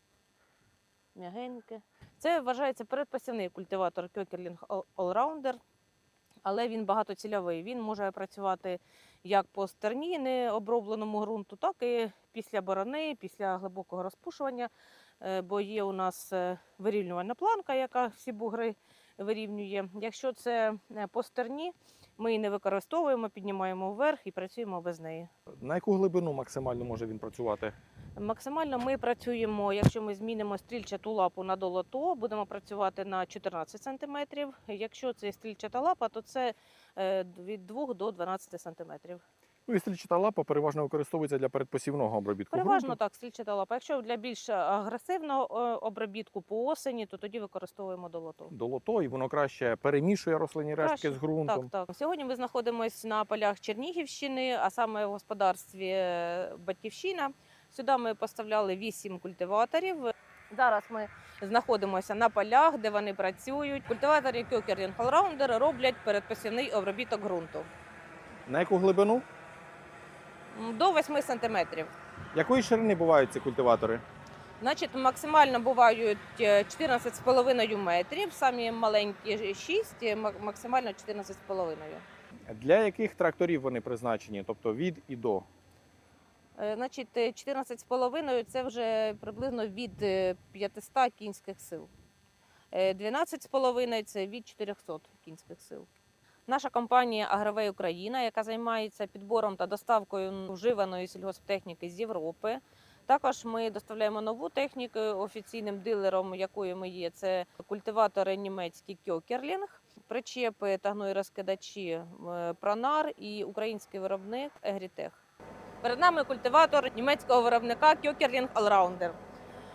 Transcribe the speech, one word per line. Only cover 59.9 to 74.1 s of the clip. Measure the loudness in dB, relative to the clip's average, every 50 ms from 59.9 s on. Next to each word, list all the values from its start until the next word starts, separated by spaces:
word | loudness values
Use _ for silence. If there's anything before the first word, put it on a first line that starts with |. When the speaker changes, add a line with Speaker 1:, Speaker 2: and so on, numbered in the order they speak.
| -2 -2 -2 -4 -4 -6 -10 -20 -20 -20 -20 -6 0
Speaker 1:
Зараз | 4 4 6 4 4 0 -4
ми | -8 -8 -8 -8 -10 -16 -20 -20 -14 -10
знаходимося | -2 2 2 2 4 4 2 2 2 2 0 0 -2 -2 2
на | 4 4 4
полях, | 4 2 2 4 6 8 8 6 6
де | 2 0 0
вони | 0 0 0 -2 -2
працюють. | 0 0 -2 -2 -4 -6 -4 -4 -2 -2 -2 -4 -4 -4
Культиватори | -4 -4 2 4 6 6 6 4 2 0 -2 -2
Кьокерлінг | 0 0 0 0 0 0 0 -2 -4 -2
Allrounder | 0 2 4 6 6 4 4 2 2 2 4 4 4
роблять | 4 4 2 2 2 0 0 0 0
передпосівний | 0 0 0 0 -4 -8 -6 -4 -4 -2 -2 0 0
обробіток | 0 0 0 0 -2 -2 -2 -2 -2 -2
ґрунту. | -2 -2 -2 -2 -4 -6 -8 -10 -10 -10 -14 -18 -18 -18 -18 -18 -18 -18 -18 -18 -18 -18 -18 -14 -6
Speaker 2:
На | -2 0 2
яку | 4 4 4
глибину? | 6 6 8 8 8 8 6 6 4 2 -2 -14 -18 -18 -18 -18 -18 -18 -18 -18 -20 -20 -18 -18 -18 -20 -20 -20 -20 -20 -20 -20 -18 -18 -14 -12 -8
Speaker 1:
М, | -8 -4 0
до | 4 4 6
восьми | 6 4 2 2 0 -2
сантиметрів. | 0 -2 -2 -2 -2 0 2 2 0 0 -2 -6 -6 -6 -8 -16 -18 -16 -14 -14 -10 -2 0
Speaker 2:
Якої | 2 4 6 6 6 6
ширини | 6 4 6 6 6 4
бувають | 6 8 8 10 8 8 6 2
ці | -2
культиватори? | -4 -2 2 4 6 8 6 6 6 2 0 0 -4 -10